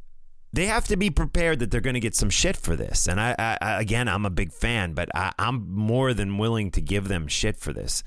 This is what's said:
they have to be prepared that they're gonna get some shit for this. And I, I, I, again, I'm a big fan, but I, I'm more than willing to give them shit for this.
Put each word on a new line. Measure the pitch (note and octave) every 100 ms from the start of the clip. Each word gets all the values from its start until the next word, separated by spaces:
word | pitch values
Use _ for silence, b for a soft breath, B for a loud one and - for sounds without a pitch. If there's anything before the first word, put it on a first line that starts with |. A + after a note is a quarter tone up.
| - - - - -
they | - G3
have | A3+ -
to | F#3+
be | G#3
prepared | D#3+ D3+ - E3+ D3
that | A#2
they're | A#2+
gonna | B2+ B2
get | G#2+ -
some | G#2+
shit | - - -
for | - D#2+
this. | G#1 - E2+
And | F#2
I, | A#2+ -
I, | A2+ -
I, | G#2 G2
again, | G#2 A#2 B2
I'm | F#2 G#2
a |
big | F2+ F2
fan, | - A#2 A#2 F2
but | E2 E2+
I, | F2 F#2+ -
I'm | A2+ B2+ F2+
more | G2 G#2+ B2 C3
than | G#2+ G2 G2+
willing | A2+ A2+ G2
to | -
give | D#2+ G2+ F#2+
them | F2+ D2+
shit | - G#2+ -
for | -
this. | G#1+ - -